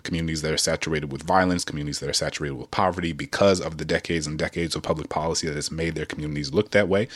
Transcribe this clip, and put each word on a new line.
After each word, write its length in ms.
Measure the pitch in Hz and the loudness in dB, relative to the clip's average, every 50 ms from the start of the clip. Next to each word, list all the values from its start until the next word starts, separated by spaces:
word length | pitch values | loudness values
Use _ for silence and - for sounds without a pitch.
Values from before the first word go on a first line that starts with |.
communities 400 | - - 90 82 82 80 78 78 | -6 -4 -2 -2 0 -2 -2 -2
that 100 | 76 78 | -2 0
are 40 | 78 | 0
saturated 560 | - - 82 80 76 - 80 80 76 73 73 | 0 0 0 0 0 0 -2 -2 -2 -2 -4
with 100 | 67 69 | -8 -6
violence, 420 | - - 92 95 92 90 90 85 - | 0 4 6 6 6 6 4 2 0
communities 360 | - 76 76 73 73 71 - | -2 -4 -4 -4 -4 -4 -4
that 100 | 69 71 | -2 -2
are 20 | |
saturated 440 | 71 - 80 73 - - 76 71 67 | 0 0 0 -2 -4 -4 -4 -4 -4
with 120 | 62 - - | -6 -8 -4
poverty 400 | - - 98 92 87 92 85 85 | 0 2 2 2 2 0 -2 -2
because 480 | 80 71 - - - - 98 101 95 90 | -2 -4 -6 -2 2 4 6 6 6 4
of 180 | - 80 80 78 | 0 -4 -6 -4
the 60 | 78 | -2
decades 420 | 78 82 80 - - 85 82 76 | 0 0 0 0 0 -2 -2 -2
and 100 | 73 78 | -2 -2
decades 380 | 76 78 76 - 87 85 80 - | -2 -2 -2 -2 -2 -2 -2 -2
of 80 | 80 | -2
public 260 | - 82 82 78 73 - | -2 -2 -2 -2 -2 -4
policy 380 | - 78 78 82 78 - - | -2 -2 0 0 0 0 -2
that 80 | 80 73 | -2 -4
has 160 | 73 71 - | -4 -4 -4
made 240 | 80 80 82 82 78 | -4 -2 -2 -2 -2
their 120 | 78 76 | -4 -4
communities 460 | - - - 76 76 73 73 71 69 | -6 -6 -6 -4 -4 -4 -4 -4 0
look 200 | 71 98 - - | 0 0 2 4
that 160 | - 101 104 87 | 4 4 4 4
way, 180 | 95 101 113 - - | 4 2 2 0 -6